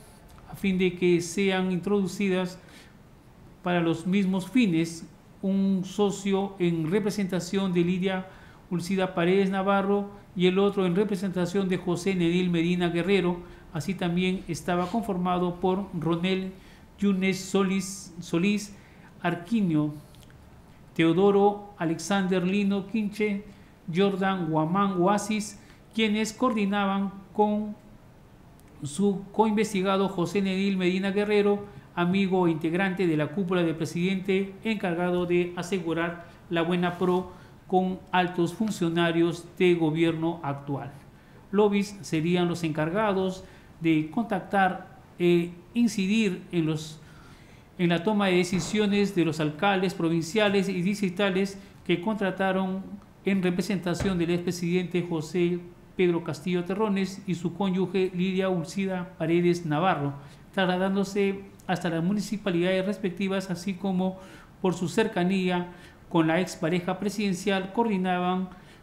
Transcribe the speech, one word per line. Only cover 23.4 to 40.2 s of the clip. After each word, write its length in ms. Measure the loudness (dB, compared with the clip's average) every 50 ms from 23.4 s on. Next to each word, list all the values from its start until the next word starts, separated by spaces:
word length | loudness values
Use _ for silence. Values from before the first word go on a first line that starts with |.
| -8 -12 -18 -20 -20 -20 -20 -18 -12 -4 0
Jordan 560 | 2 2 2 2 0 0 0 0 0 -2 0
Guamán 520 | 0 0 0 2 2 2 2 2 2 4
Oasis, 580 | 4 4 4 2 0 -2 -2 -4 -4 -6 -12 -16 -20 -20 -20 -20 -20 -8 -2
quienes 400 | 0 2 2 2 0 0 -2 -2
coordinaban 800 | 0 0 0 2 2 0 0 0 0 0 0 0 0 -2 -4 -6 -10 -18 -8 0
con 420 | 0 2 2 2 -2 -4 -6 -10 -14 -16 -20 -20 -20 -20 -20 -20 -20 -20 -20 -20 -20 -20 -20 -20 -20 -20 -20 -16 -12 -12
su 400 | -10 -4 0 0 0 0 -2 -6 -6
coinvestigado 800 | 0 2 2 4 4 2 0 0 0 0 2 2 2 2 2 0
José 320 | 0 -2 -2 0 0 0
Nedil 360 | 0 0 0 0 0 0 0
Medina 340 | 2 2 2 2 2 0 0
Guerrero, 540 | 0 0 0 2 2 4 4 4 2 0 -2 -10 -16 -20 -20 -10 -2
amigo 520 | 0 2 2 4 2 2 4 4 4 4
e 40 | 4
integrante 540 | 2 2 0 0 0 0 0 0 0 0 2
de 100 | 2 2
la 100 | 2 0
cúpula 360 | 0 -2 -2 -2 0 2 2 2
del 120 | 0 0
presidente, 760 | -2 -4 -4 -2 -2 0 0 0 -2 0 0 0 0 0 -2 -8 -8 -4
encargado 640 | -4 -4 -2 -2 -2 -2 0 0 0 0 0 0
de 280 | 2 2 2 2 0 -4
asegurar 720 | -8 -6 -4 -4 -4 -2 -2 -2 -2 -2 -4 -6 -10 -14 -18 -20 -20 -8 -2
la 120 | 0 0
buena 360 | 2 2 2 2 2 0 0
pro 340 | 0 0 2 2 0 0 -4 -12 -18 -20 -20 -20 -20 -6
con 320 | 0 0 2 2 0 -4 -6 -8 -2
altos 420 | 0 0 0 0 0 -2 -2 -2 -2
funcionarios 920 | -4 -4 -4 -2 -2 -2 0 2 2 2 2 4 2 2 2 0 -4 -10 -16 -2
de 180 | 2 4 4 4
gobierno 640 | 4 2 0 2 2 2 2 2 0